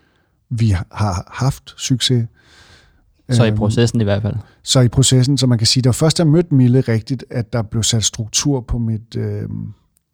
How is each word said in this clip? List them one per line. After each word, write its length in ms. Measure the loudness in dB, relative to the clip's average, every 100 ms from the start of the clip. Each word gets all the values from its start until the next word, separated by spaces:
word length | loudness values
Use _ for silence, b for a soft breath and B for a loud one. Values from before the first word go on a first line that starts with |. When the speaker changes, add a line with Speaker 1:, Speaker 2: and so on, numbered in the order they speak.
| _ _ _ _ -10
Speaker 1:
vi 200 | 0 2 0 -2
har 360 | -4 -4 -4 -8
haft 460 | -4 -4 -4 -8 -10
succes. 500 | -4 -2 0 0 -2 b b b b b b b b _ -2
Speaker 2:
Så 140 | 2
i 40 | 2
Speaker 1:
Øhm, 100 | 2
Speaker 2:
processen 440 | 0 2 0 2
i 20 |
hvert 180 | 0 0
fald. 140 | -2 -6 -10 b
Speaker 1:
Så 160 | -2 2
i 80 | 2
processen, 500 | 2 2 2 2 2
så 100 | 2
man 100 | 2
kan 100 | 0
sige, 140 | 0
det 40 | 0
var 40 |
først, 240 | 2 2 2
da 60 |
jeg 80 | 2
mødte 240 | 2 2 4
Mille 260 | 4 4
rigtigt, 440 | 2 -2 -2 -8 -8
at 240 | -8 -4
der 80 | -4
blev 220 | -4 -4
sat 200 | -2 -2
struktur 580 | -2 -6 -6 -4 0 -2
på 160 | -2 -4
mit, 380 | -2 -4 -6 -8
øhm, 580 | -6 -6 -8 -8 -12 -14 _ _ _